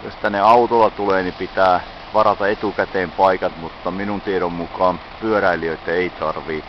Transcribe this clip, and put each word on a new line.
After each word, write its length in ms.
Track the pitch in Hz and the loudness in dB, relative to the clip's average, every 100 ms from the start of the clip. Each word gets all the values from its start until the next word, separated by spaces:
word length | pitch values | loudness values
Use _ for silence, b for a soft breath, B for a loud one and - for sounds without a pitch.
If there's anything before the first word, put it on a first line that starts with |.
Jos 120 | - - | -14 -6
tänne 240 | 107 101 | -4 2
autolla 500 | 104 120 117 117 107 | 6 6 6 4 4
tulee, 340 | 95 101 95 | 2 0 2
niin 100 | 90 | 0
pitää 480 | - 92 - 95 87 - - - | -4 -6 2 4 4 0 -16 -4
varata 340 | 107 107 101 101 | 2 2 2 0
etukäteen 640 | 107 107 95 95 98 90 | 0 -2 -2 -2 -2 -4
paikat, 460 | - 95 92 92 80 | 4 4 4 -2 -6
mutta 340 | 82 - 92 | -12 -8 -6
minun 300 | 92 101 101 | -6 -6 -6
tiedon 320 | 104 95 87 | -2 -2 -2
mukaan 460 | 87 82 - 92 87 - - | -4 -8 0 0 0 -8 -8
pyöräilijöitä 720 | 110 107 98 85 82 80 - | 0 2 2 0 -2 -6 -2
ei 180 | 85 90 | -2 -2
tarvii. 540 | - 78 80 73 80 | -2 -4 -4 -6 -8